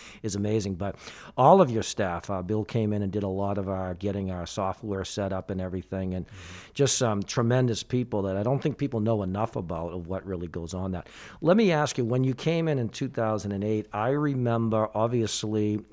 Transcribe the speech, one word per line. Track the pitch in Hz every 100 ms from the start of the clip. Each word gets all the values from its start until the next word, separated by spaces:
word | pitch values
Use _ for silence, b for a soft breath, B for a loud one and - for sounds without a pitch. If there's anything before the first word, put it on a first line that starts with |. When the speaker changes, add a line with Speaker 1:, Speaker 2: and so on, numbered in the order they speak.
| B B
Speaker 1:
is | 110 98
amazing, | 104 110 98 90
but | 98 - B B B -
all | 135 190
of | 151
your | 113
staff, | - - 95 87 -
uh, | 95
Bill | 90 107 101
came | 113 107
in | 104
and | 98
did | 104
a | 98
lot | 95 98 101
of | 95
our, | 95 92
getting | 87 101 98 95
our | 90 85
software | - 95 92 110 98 92
set | - 98
up | 95 -
and | 95
everything, | 92 92 - 95 95
and | 92 85
Speaker 2:
Mm-hmm. | 95 87 - -
Speaker 1:
just | - 139 -
some | 120 104
tremendous | 95 - 117 127 123 107
people | - 123 120 104
that | 95 95
I |
don't | 107 135
think | 156 -
people | 139 113
know | 107 110
enough | 92 95 113 117
about | 85 85 85
of | 90 85
what | 95 92
really | 90 87
goes | 85 82
on | 92 95
that. | 90 - B B B
Let | 156 202
me | 208
ask | 156 147 -
you, |
when | 117 127
you | 131
came | 127 160 165 165
in | 139
in | 113
two | - 135
thousand | 127 110 107 101
and | 98
eight, | 107 107 104
I | 104 117
remember, | 147 151 131 120 117 113 110 107 107
obviously, | 113 120 107 - 110 107 104 104 -